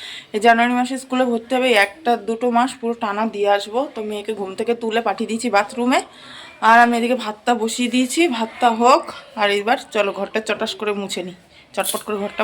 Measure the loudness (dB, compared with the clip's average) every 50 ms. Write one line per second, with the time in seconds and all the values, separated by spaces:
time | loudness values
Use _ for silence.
0 | -18 -18 -18 -18 -16 -8 -6 2 4 4 6 6 4 2 2 0 0 -2 -4 -8
1 | -6 -4 0 0 2 2 0 -2 -2 -2 -2 0 2 4 4 4 2 2 -2 -4
2 | -2 0 0 0 0 -4 -4 -2 -2 0 2 2 0 0 -2 -6 -6 -6 -4 -4
3 | -4 -4 -2 -2 -2 -4 -2 0 2 2 2 2 0 -2 -4 -4 -4 -4 -6 -8
4 | -8 -6 -8 -8 -6 -6 -6 -6 -6 -8 -6 -6 -4 -2 -2 -2 -2 -2 -2 -2
5 | -2 -2 -4 -4 -4 -4 -4 -4 -2 2 2 2 2 0 -4 -2 0 2 2 0
6 | 0 -4 -12 -20 -20 -20 -20 -20 -20 -20 -10 0 4 6 8 8 8 6 4 2
7 | 2 0 0 -2 -2 -6 -10 -4 _ 0 0 0 0 -2 -2 -2 -2 0 2 0
8 | 0 0 2 2 2 2 2 -2 -4 -6 -2 0 2 2 2 4 6 6 6 6
9 | 4 -2 -12 -16 -18 -14 -4 -2 0 0 2 0 0 0 0 -2 -2 -4 -2 0
10 | 0 0 -2 -4 -8 -4 -4 -4 -4 -2 -4 -4 -4 -6 -6 -6 -4 -4 -4 -4
11 | -6 -6 -6 -8 -8 -8 -12 -16 -20 _ -20 -20 -20 _ -6 -4 -4 -4 -4 -6
12 | -6 -6 -6 -4 -6 -6 -4 -4